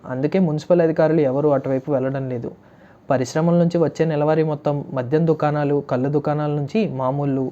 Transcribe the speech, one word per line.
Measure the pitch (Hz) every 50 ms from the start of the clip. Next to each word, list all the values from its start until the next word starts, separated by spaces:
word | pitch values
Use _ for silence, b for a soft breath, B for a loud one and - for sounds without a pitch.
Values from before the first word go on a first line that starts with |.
| -
అందుకే | - 127 127 139 156 175 190
మున్సిపల్ | 185 156 151 151 - - 180 170
అధికారులు | 165 160 156 - 160 156 156 165
ఎవరూ | 147 131 127 139 151 151
అటువైపు | 139 131 - 139 135 131 - 151
వెళ్లడం | 143 127 131 135 139 135 135 131
లేదు. | 127 120 - - - - B B B B B B B B B -
పరిశ్రమల | 139 131 127 - - 156 165 170 170
నుంచి | 175 170 170 170 170
వచ్చే | 160 143 - - 160
నెలవారీ | 160 156 147 147 151 156 160 156
మొత్తం | 156 151 151 - 151 143 143 - - 139
మద్యం | 131 123 120 147 156 165 165
దుకాణాలు, | 156 156 156 147 147 147 147 143 147 143 139 -
కళ్ళు | 139 127 131 143
దుకాణాల | 143 147 143 151 147 151 151 147
నుంచి | 147 147 143 139 - 220 208 147
మామూళ్ళు, | 135 131 131 127 135 139 143 139 135 135 131 123